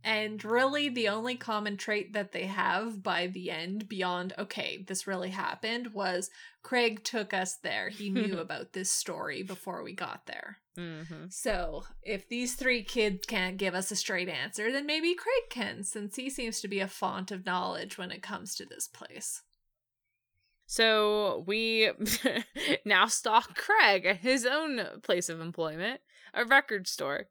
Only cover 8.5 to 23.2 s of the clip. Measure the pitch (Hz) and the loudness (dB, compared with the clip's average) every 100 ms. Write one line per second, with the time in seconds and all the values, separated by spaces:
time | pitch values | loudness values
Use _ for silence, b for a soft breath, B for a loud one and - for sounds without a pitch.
8.5 | 151 - 185 190 - - 160 - 139 190 | -8 -6 -4 0 0 -2 -4 -4 -4 -6
9.5 | 185 - 180 - 190 165 - - - - | -8 -8 -8 -8 -8 -8 -8 -10 -10 -10
10.5 | - _ - 170 160 160 156 170 - 247 | -16 _ -12 -10 -10 -10 -12 -12 -6 -2
11.5 | 190 156 143 - - - 196 - 240 247 | -2 -2 -6 -10 -12 -6 -6 -4 -4 -4
12.5 | - 262 247 196 240 214 185 - 214 185 | 0 2 2 0 2 2 2 -2 0 0
13.5 | 190 196 180 185 202 - 185 180 147 143 | 0 0 0 -2 -2 0 0 -2 -2 -4
14.5 | 208 220 269 294 311 339 349 453 523 - | -2 0 0 0 2 2 2 2 0 0
15.5 | 247 202 - 202 220 202 - 262 262 233 | -4 -4 -4 -6 -6 -6 -6 -6 -4 -4
16.5 | 220 202 196 190 - 185 190 190 190 185 | -4 -2 -2 -2 -2 -2 -2 -6 -6 -2
17.5 | 180 185 175 185 - 180 - 196 208 196 | 0 0 -4 -8 -8 -8 -8 -8 -8 -8
18.5 | - - - - - - - - - _ | -10 -10 -8 -8 -8 -16 -10 -8 -8 _
19.5 | _ _ _ _ _ _ _ _ _ _ | _ _ _ _ _ _ _ _ _ _
20.5 | _ - - 226 220 208 214 202 - 170 | _ -6 4 6 6 4 4 2 0 -2
21.5 | 214 226 226 220 - 214 - 262 - - | 0 2 4 4 2 -2 2 2 0 -4
22.5 | 285 - - 208 190 220 - | -4 0 0 6 6 6 4